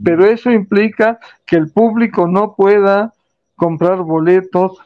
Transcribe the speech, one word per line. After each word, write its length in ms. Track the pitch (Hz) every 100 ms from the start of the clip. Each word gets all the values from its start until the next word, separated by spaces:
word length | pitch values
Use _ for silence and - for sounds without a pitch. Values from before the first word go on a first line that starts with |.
pero 220 | 175 165 202
eso 260 | 226 247
implica 680 | 226 196 202 214 - 220 233 - _ -
que 100 | 170
el 160 | 156
público 560 | 202 226 220 233 - 175
no 260 | 185 208 -
pueda 580 | 196 208 196 196 226 _ _ _ _ -
comprar 420 | 170 160 175 185
boletos, 720 | 165 160 165 185 185 180 185 185